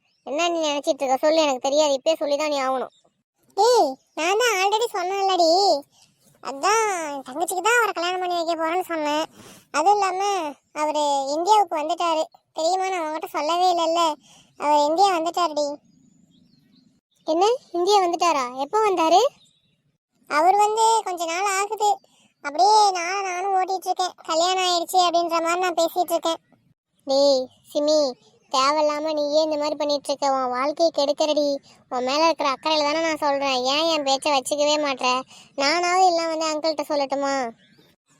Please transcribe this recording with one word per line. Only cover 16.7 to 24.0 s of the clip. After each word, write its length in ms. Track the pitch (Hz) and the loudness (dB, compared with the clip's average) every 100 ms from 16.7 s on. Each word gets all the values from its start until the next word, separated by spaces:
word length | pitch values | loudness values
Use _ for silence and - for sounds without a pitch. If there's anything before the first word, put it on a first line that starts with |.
| _ _ _ _ _ - | _ _ _ _ _ -2
என்ன, 180 | 320 403 494 - | 2 2 0 -4
இந்தியா 260 | 339 349 415 | -4 2 2
வந்துட்டாரா? 460 | 359 339 349 294 247 262 | 2 0 0 0 -2 -6
எப்போ 220 | 277 427 | -4 0
வந்தாரு? 420 | 427 359 320 349 508 - _ _ _ _ _ _ _ _ - | 0 2 4 4 4 -2 _ _ _ _ _ _ _ _ -4
அவர் 280 | 294 339 403 | 2 4 4
வந்து 260 | 415 427 440 453 | 2 2 2 2
கொஞ்ச 200 | 415 359 | -2 -6
நாள் 300 | 330 330 403 | -6 -4 -2
ஆகுது, 360 | 381 403 427 415 392 _ _ _ _ | -2 -4 -2 0 0 _ _ _ _
அப்படியே 320 | 294 285 381 427 415 | -8 2 4 6 4
நான், 340 | 370 339 392 | 2 -4 -4
நானும் 320 | 392 359 392 381 | -4 -4 -2 -2
ஓட்டிட்டு 320 | 370 381 370 | -2 -4 -4
இருக்கேன், 260 | 370 | -4